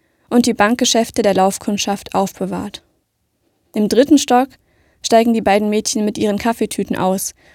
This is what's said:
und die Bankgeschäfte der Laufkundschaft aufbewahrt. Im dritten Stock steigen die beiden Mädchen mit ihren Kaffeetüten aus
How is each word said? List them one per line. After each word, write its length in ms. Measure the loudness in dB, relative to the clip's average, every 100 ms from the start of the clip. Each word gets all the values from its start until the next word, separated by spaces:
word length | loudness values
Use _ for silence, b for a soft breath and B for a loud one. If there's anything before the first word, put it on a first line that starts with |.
| _ _ -2
und 160 | 2 2
die 80 |
Bankgeschäfte 720 | 2 2 2 0 0 -2 0
der 100 | 0
Laufkundschaft 840 | 2 2 0 -6 -4 -4 -6 -4 -4
aufbewahrt. 680 | -4 -4 -8 -8 -10 -12 _ _ _ _ _ _ _ _ _ -2
Im 140 | 0
dritten 280 | 2 4 4
Stock 320 | 4 0 0 _ _ _ _ _
steigen 300 | 2 2 4
die 80 | 2
beiden 280 | 2 2 2
Mädchen 360 | -2 -2 -2 -4
mit 120 | -2
ihren 200 | -2 -2
Kaffeetüten 580 | -2 -2 -4 -4 -4 -2
aus 380 | -2 -2 -6 -12 b